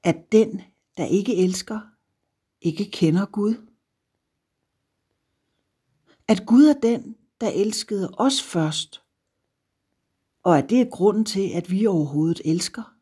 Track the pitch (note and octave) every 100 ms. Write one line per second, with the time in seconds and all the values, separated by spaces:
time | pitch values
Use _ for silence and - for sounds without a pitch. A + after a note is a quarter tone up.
0 | - E3 - A3 A3 - - _ _ -
1 | D#3+ F#3+ G3+ F#3+ F#3 F#3 - G#3+ - _
2 | _ _ _ _ _ _ E3+ D#3+ G3+ -
3 | D#3+ E3+ G3+ - G#3 A3+ - _ _ _
4 | _ _ _ _ _ _ _ _ _ _
5 | _ _ _ _ _ _ _ _ _ _
6 | _ _ - G3+ - A#3+ D4+ C#4+ A3+ A#3
7 | - A3+ _ _ A3+ - G#3 G#3+ - G3+
8 | F#3 - B3+ C4+ - E3+ D#3 D#3 - -
9 | _ _ _ _ _ _ _ _ _ _
10 | _ _ _ _ F3+ D#3 C3+ B3 B3 -
11 | G3 G#3 G#3+ F#3+ G3 F3 E3+ F#3+ A3 F3
12 | D3 D3 D#3+ E3 - E3+ - - A3 _